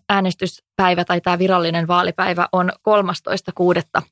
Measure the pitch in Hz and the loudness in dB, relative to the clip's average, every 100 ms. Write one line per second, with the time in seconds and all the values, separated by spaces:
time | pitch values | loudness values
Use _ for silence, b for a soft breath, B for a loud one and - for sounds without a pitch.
0 | _ 202 190 175 185 - _ - 185 180 | _ -2 -2 -4 -6 -8 _ 0 2 2
1 | 175 175 185 175 185 185 165 170 165 180 | 0 -2 0 0 2 2 0 -2 0 2
2 | 180 170 190 175 170 185 180 - - 214 | 0 -2 -2 0 0 0 -2 -2 0 2
3 | 190 175 - 190 - - 180 175 - - | 0 -6 -6 -6 -6 -2 0 0 -2 -6
4 | - | -6